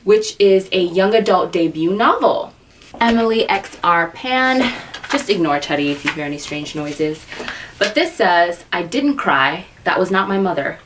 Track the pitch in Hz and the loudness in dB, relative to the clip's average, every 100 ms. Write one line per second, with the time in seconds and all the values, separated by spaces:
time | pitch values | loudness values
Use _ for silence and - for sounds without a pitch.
0 | 190 214 214 - 202 190 190 190 175 170 | 2 2 2 2 4 4 2 0 0 2
1 | 196 220 202 185 170 180 160 156 165 202 | 4 4 4 2 2 0 0 0 0 2
2 | 254 466 240 - - - _ - - - | 2 2 2 0 -4 -14 _ -20 -14 -2
3 | 233 233 226 226 - 196 - - 170 170 | 2 2 2 2 0 -2 -4 -2 2 2
4 | 165 - 262 254 262 254 240 - - - | 2 -4 -2 0 2 2 0 -4 -12 -14
5 | - 277 - 202 160 143 - 147 143 143 | -4 -4 0 0 0 0 -2 -2 -2 -4
6 | 143 156 147 143 - 147 147 156 147 151 | -6 -6 -6 -8 -8 -8 -8 -8 -6 -4
7 | 156 156 - - - - - - 202 214 | -4 -4 -10 -12 -12 -12 -12 -4 -2 0
8 | 339 - 185 175 175 170 - 180 170 247 | 0 0 2 4 2 0 -6 -6 -4 -2
9 | 285 277 180 139 135 170 - - - 170 | 0 0 0 2 2 -2 -10 -10 -4 0
10 | 180 190 190 190 190 165 - - | 0 0 0 0 0 -2 -4 -6